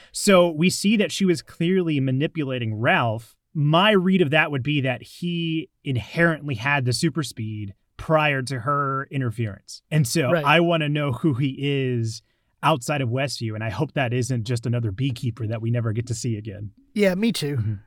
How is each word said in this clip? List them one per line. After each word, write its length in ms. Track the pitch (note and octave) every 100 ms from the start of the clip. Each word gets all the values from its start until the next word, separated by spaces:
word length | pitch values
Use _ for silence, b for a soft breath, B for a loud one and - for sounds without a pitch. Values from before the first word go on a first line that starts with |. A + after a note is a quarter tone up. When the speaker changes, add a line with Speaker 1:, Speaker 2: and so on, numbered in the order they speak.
| B
Speaker 1:
So 400 | - - F#3 F3
we 180 | D#3 F3+
see 260 | - G3 A3
that 140 | F3
she 140 | - F#3+
was 160 | E3
clearly 580 | - - E3+ F#3+ E3+ D3
manipulating 760 | C3+ C3 D#3+ D#3+ C3+ B2+ A2+ G#2+
Ralph. 600 | B2+ F3+ A#2+ A2 A2+ _ _ E3
My 340 | D3 D#3+ G#3
read 320 | G#3 F3+ F#3+
of 80 | D#3
that 220 | D#3 D#3+
would 100 | C#3+
be 180 | B2 D3
that 200 | C3 B2
he 680 | - - F3 E3+ E3 D#3+ - _
inherently 680 | - B2 - E3+ E3+ D#3 C#3+
had 320 | A#2+ C#3+ C#3+ B2
the 80 |
super 300 | A#2+ E3 E3
speed 500 | C#3+ - A2 G#2+ G#2 - _ -
prior 460 | - D#3+ D3+ C#3
to 160 | B2+ C3+
her 480 | C#3+ C#3+ C#3 C3+ C#3
interference. 720 | C#3+ B2+ A2 A2+ G2 - - -
And 180 | D#3 C3+
so 240 | E3+ C#3
Speaker 2:
Right. 140 | E3+ C#3+
Speaker 1:
I 140 | D#3+
wanna 280 | E3+ E3 D3
know 260 | D3 C#3+
who 200 | A#2+ E3+
he 240 | B2 C#3+ C3
is 600 | C#3 C#3 C3 B2 A2+ A2 - _ _ _
outside 400 | C#3 D#3 A#2+ D3
of 80 | B2+
Westview, 460 | B2+ C#3 - A2+ G#2+
and 80 |
I 60 | A2
hope 220 | G2 D3+
that 200 | - B2
isn't 300 | B2 B2 B2
just 240 | G2+ A#2+ A#2+
another 240 | A#2 A#2
beekeeper 560 | F#2+ C#3 A#2 B2+ A2+ G#2+
that 160 | A2+
we 80 | A2+
never 220 | A#2+ A#2
get 120 | G#2+ A#2
to 60 |
see 240 | A#2 B2 G#2+
again. 320 | G#2+ G2 G#2 - _
Speaker 2:
Yeah, 220 | A3 G3+ F3+
me 160 | A3+
too. 240 | F#3 C#3+ C#3+
Speaker 1:
Mm-hmm. 180 | G#2 G2+